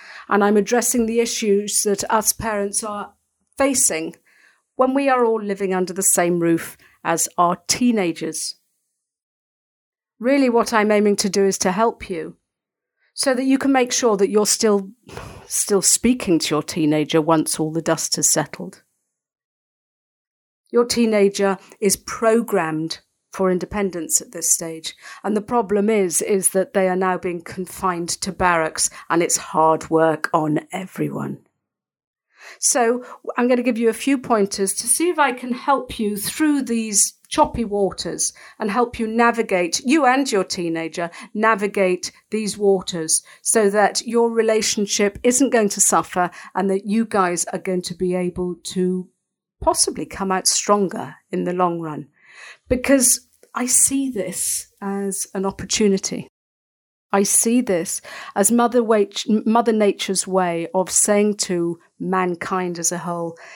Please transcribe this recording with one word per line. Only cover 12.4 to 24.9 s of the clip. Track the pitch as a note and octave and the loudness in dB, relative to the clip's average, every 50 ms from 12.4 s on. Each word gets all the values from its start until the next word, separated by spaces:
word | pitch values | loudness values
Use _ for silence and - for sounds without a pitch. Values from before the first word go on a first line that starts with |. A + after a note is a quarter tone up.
| _ _ _ _ _ _ _ _ _ _ _ _ _ _ - | _ _ _ _ _ _ _ _ _ _ _ _ _ _ -8
so | - - C#4 B3+ | -4 -2 0 0
that | B3 C4+ | 0 2
you | C4+ C4+ | 2 2
can | C4 - C4+ C4+ | 2 2 2 2
make | C4 B3 B3 | 2 2 0
sure | - - B3+ A#3 G#3 | 0 0 2 2 2
that | F#3+ G3+ - | 2 2 2
you're | G3+ G#3+ G#3 | 2 2 2
still, | - - - A3 G#3+ G3+ G3+ G3 G3 - _ _ - - - - - - - - | 2 0 2 2 2 2 2 -2 -6 -16 _ _ -18 -16 -14 -14 -14 -18 -18 -14
still | - - - - - G#3 F#3+ | -8 -4 -4 0 2 2 2
speaking | - - - - - A#3 B3+ B3 - G3+ E3+ D3+ | 2 2 0 2 2 2 2 2 2 0 0 2
to | - - D#3 | 2 0 -2
your | D3+ D3+ | -2 -4
teenager | - - F3 D#3 D3 D3+ D#3 D3 D3 - D#3+ | -4 -2 0 2 2 2 2 0 2 2 2
once | D3+ D#3+ E3 D#3 - - - - | 4 4 2 2 2 -2 -2 -4
all | D#3 D#3 | -4 -4
the | D#3 E3 | -4 -4
dust | D#3+ E3+ D#3+ D#3 - - - | 0 -2 -2 -2 -2 -4 -4
has | D#3+ C#3+ - | -2 0 0
settled. | - D#3 D3 - - - F#3 F#3+ - - _ _ _ _ _ _ _ _ _ _ _ _ _ _ _ _ _ _ _ _ _ _ _ _ _ _ _ _ _ _ _ _ _ _ _ _ _ - | 0 0 -2 -4 -8 -14 -14 -14 -16 -20 _ _ _ _ _ _ _ _ _ _ _ _ _ _ _ _ _ _ _ _ _ _ _ _ _ _ _ _ _ _ _ _ _ _ _ _ _ -2
Your | A#3 A#3 A#3+ | 0 0 2
teenager | A#3+ - A#3 A#3 A3 G#3+ G#3 G3 G3+ G3 - G3+ G3 F#3+ F#3 - - - - | 2 2 2 2 2 4 4 4 2 2 2 0 0 0 -2 -8 -18 -8 -2
is | A3 G3+ - | 0 0 0
programmed | - - - - - A#3 A3+ A3 A#3 A#3 - G#3 F#3 D#3+ D#3+ D#3+ D#3 D#3+ D#3+ - - _ _ _ _ _ _ - | -2 -6 -12 -6 0 2 2 2 2 0 0 -2 -2 0 -2 -4 -4 -4 -6 -8 -10 _ _ _ _ _ _ -4
for | - F#3+ F#3 | -2 0 0
independence | F3+ F3 F3+ - - G#3+ G3 F#3 F3 F3 D#3 - - - | 0 0 -2 -4 -4 -4 -4 -4 -4 -6 -6 -4 -4 -4
at | E3+ - | -4 -6
this | - E3+ D#3+ - | -12 -6 -2 -2
stage. | - - F3 E3 D#3+ D#3+ D#3 - | -2 -2 -2 -10 -10 -10 -12 -14